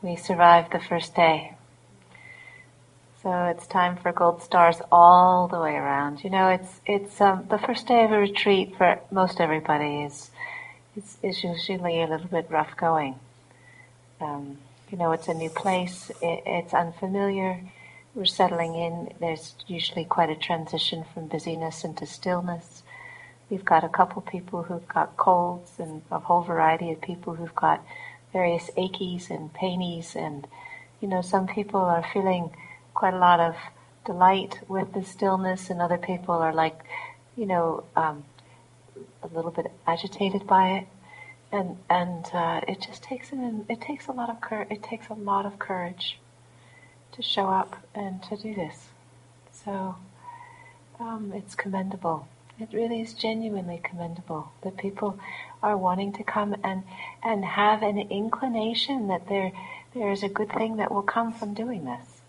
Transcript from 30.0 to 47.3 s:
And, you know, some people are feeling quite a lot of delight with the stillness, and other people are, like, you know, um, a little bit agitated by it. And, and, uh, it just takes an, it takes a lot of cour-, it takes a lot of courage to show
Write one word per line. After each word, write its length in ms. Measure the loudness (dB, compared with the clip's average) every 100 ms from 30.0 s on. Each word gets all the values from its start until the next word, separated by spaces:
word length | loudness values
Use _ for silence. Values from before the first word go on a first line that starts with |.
| -10 -8
And, 320 | -8 -8 -14 -18 -18 -20 -20 _
you 60 | -4
know, 160 | -2
some 240 | 2 0 0
people 340 | -4 -2 0
are 240 | 2 2 0
feeling 380 | 0 0 0 -2 -10 -20 -20 -6
quite 220 | 0 0
a 40 | 6
lot 200 | 6 8
of 160 | 6 0 -12 -18 -20 _
delight 540 | -8 6 6 6 0 -10 -6
with 260 | -4 -2
the 100 | -4
stillness, 640 | -8 -2 2 2 0 -2 -4
and 100 | -2
other 180 | 0 0
people 360 | -2 -6 0
are, 180 | 0 2
like, 280 | 2 0 0 -14 -14 -14 -18 _ -8
you 100 | 0
know, 380 | 2 2 -2 -4
um, 300 | -2 -2 -4 -14 -20 -20 -20 _ _ _ -20 -20 -18
a 60 | -10
little 240 | -6 -6
bit 180 | -6 -8 -6 -2
agitated 600 | -2 -4 -2 0 0 4
by 240 | 6 6
it. 160 | 2 -4 -18 -20 -20 -20 -20 _
And, 240 | -4 -4 -8 0
and, 380 | 2 2 -6 -6
uh, 300 | -2 -2 -2 -4
it 140 | -6
just 240 | -8 -16
takes 260 | -12 -12 -10
an, 340 | -8 -6 -6 -6
it 120 | -8
takes 280 | -6 -10 -8
a 40 |
lot 160 | -8 -6
of 120 | -6
cour-, 260 | -8 -6 -6
it 120 | -10
takes 260 | -10 -12 -12
a 60 |
lot 320 | -10 -2 -2 -2
of 140 | -8
courage 580 | -6 -4 -6 -6 -10 -10 _ _ _ -20 -20 -20 -20 -20 _
to 100 | -12
show 240 | -6